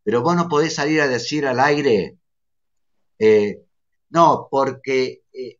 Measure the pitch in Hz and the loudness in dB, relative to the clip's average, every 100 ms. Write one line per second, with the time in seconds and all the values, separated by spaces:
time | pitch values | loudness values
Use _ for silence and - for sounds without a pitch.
0 | - 117 147 175 170 147 160 160 147 156 | -4 -2 0 0 0 0 -2 -2 -2 0
1 | 143 123 120 147 139 123 139 147 139 107 | 0 -2 -4 -4 -2 0 0 2 2 0
2 | 82 - _ _ _ _ _ _ _ _ | -2 -10 _ _ _ _ _ _ _ _
3 | _ - 110 107 104 - _ _ _ _ | _ 0 4 4 2 -6 _ _ _ _
4 | _ 151 165 135 - 135 135 127 - 131 | _ 2 4 2 -2 -2 -2 -4 -4 -2
5 | 127 - _ - 123 | -2 -8 _ -16 -16